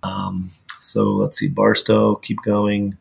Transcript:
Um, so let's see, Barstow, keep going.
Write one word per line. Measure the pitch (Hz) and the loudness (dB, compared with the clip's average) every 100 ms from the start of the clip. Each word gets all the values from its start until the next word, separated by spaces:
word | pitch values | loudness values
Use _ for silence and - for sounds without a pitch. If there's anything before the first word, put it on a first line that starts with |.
Um, | 98 98 95 92 92 - - - | -8 -6 -6 -6 -8 -12 -12 -6
so | - - 104 | -2 0 2
let's | - 151 - | 2 0 0
see, | 151 | -2
Barstow, | 139 107 107 - 107 107 104 | 2 2 2 2 2 4 0
keep | - 104 | -4 -6
going. | - 104 104 101 101 95 | -2 0 0 0 -2 -6